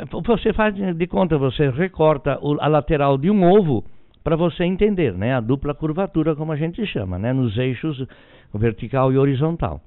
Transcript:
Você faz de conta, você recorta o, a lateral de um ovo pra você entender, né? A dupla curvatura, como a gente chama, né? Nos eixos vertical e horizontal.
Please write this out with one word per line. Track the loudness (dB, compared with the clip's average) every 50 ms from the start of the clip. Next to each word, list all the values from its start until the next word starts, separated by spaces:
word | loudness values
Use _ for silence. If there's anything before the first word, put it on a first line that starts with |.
| -12 -10 -8 -4 0
Você | 0 0 2 2 0
faz | 0 2 0 0 0
de | -2 -4 -4 -2 -2 -4 -2
conta, | 0 0 0 2 2 2
você | 0 0 0 0 0 0
recorta | 0 0 -2 -2 0 2 2 2 2 2 0 -4 -4 -2
o, | -2 -2 -2 0
a | 2 2
lateral | 2 2 2 2 0 2 2 2 2 2
de | 2 2
um | 2 4 6 6
ovo | 6 6 6 4 0 -2 -2 -6 -12 -18 -20 -20 _ -8 -4
pra | -2 0
você | 0 0 0 0 -2 -2
entender, | -2 0 2 2 2 2 2 0 -2 -2
né? | -2 -2 -2 -2
A | 0
dupla | 0 0 -2 -2 -2 -4 -6
curvatura, | -4 -4 -4 -2 -2 -4 -2 -2 -2 0 0 -2
como | -2 -4 -6
a | -4
gente | -4 -4 -4 -4 -6 -6 -6
chama, | -4 -6 -6 -4 -4 -4
né? | -2 -2
Nos | 0 0 0 0 0 -2
eixos | -2 -2 -4 -4 -6 -6 -6 -6 -10 -12 -14 -20 -20 -20 -20 -20 -16 -10 -4
vertical | 0 0 0 0 -2 -6 -4 0 0 2 2 4
e | 4
horizontal. | 4 2 2 2 0 -2 -2 -2 -4 -4 -6 -8 -14